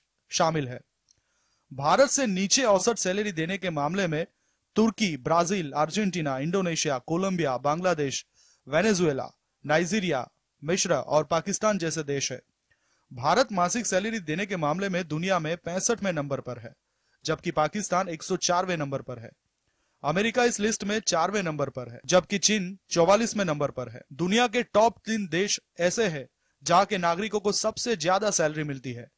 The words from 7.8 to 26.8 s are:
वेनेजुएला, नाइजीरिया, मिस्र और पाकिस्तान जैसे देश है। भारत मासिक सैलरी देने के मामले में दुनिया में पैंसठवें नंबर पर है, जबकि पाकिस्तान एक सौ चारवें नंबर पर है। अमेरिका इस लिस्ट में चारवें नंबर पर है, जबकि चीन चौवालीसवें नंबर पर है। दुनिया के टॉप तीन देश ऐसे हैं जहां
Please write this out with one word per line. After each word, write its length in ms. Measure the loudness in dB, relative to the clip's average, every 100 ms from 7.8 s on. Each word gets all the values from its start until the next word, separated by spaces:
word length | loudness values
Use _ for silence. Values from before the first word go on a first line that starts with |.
| 0 0 -2 -4 -10 _ _ _ -2
वेनेजुएला, 600 | 2 2 4 2 0 -6 _ _ _ 0
नाइजीरिया, 600 | 2 2 0 0 -2 -4 _ _ _
मिस्र 300 | -4 -2 0
और 300 | 0 2 0
पाकिस्तान 540 | 2 -2 -2 -2 0 0
जैसे 260 | -2 -4
देश 280 | -4 -4 -4
है। 80 | -8 _ _ _ _ _ _ _
भारत 400 | -4 2 2 2
मासिक 340 | 2 0 0 0
सैलरी 340 | -2 -2 -6
देने 240 | -6 -4 -4
के 120 | -2
मामले 320 | -2 0 -2
में 180 | -2 -4
दुनिया 320 | -4 0 0
में 160 | 0 -6
पैंसठवें 540 | -4 -4 -2 -2 -2
नंबर 260 | -2 -4 -6
पर 200 | -8 -12
है, 140 | -14 _ _ _ _ _ -6
जबकि 260 | -4 -2
पाकिस्तान 580 | 0 0 0 -2 -2 -2
एक 140 | -6
सौ 140 | -4 -2
चारवें 360 | 0 0 0 -2
नंबर 240 | -4 -6
पर 180 | -8 -14
है। 120 | -14 _ _ _ _ _ _ _
अमेरिका 400 | -2 0 2 2
इस 160 | 2 2
लिस्ट 240 | 0 -2
में 160 | -2 -2
चारवें 420 | 0 0 0 0
नंबर 260 | -4 -4 -6
पर 200 | -6 -12
है, 100 | -14 2
जबकि 320 | 2 4 0
चीन 380 | 2 2 -2 -10 -6
चौवालीसवें 560 | 2 6 6 4 0 -2
नंबर 260 | -2 -4
पर 180 | -4 -10
है। 120 | -12 -18
दुनिया 340 | -4 0 2 2
के 160 | 0
टॉप 340 | 0 4 4 2 -6
तीन 220 | -4 -2
देश 320 | -2 -2 -4 _ -2
ऐसे 280 | 0 2 0
हैं 200 | -2 -10 _ _ _
जहां 220 | 2 4